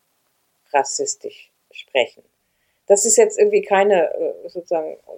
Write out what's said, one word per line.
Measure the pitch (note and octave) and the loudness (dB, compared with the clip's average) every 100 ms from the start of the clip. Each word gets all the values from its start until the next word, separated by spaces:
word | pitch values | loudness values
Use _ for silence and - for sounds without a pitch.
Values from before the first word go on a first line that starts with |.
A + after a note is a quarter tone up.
| _ _ _ _ _ _ _ | _ _ _ _ _ _ _
rassistisch | C#3+ C#3 - C3+ - - - - _ _ | -2 -2 -6 -8 -8 -14 -18 -20 _ _
sprechen. | - - C3+ A#2 - _ _ _ _ _ _ - | -20 -6 -4 -4 -6 _ _ _ _ _ _ 0
Das | G3 A3+ | 2 4
ist | A#3+ | 4
jetzt | G#3 - | 4 4
irgendwie | G#3 G3+ | 2 2
keine, | G3 G3 G3+ F#3 D#3 | 0 2 2 2 0
äh, | - D#3+ F2+ E3+ | -2 -6 -6 -12
sozusagen, | F3+ E3 E3 D#3 - - | -14 -6 -6 -6 -12 -18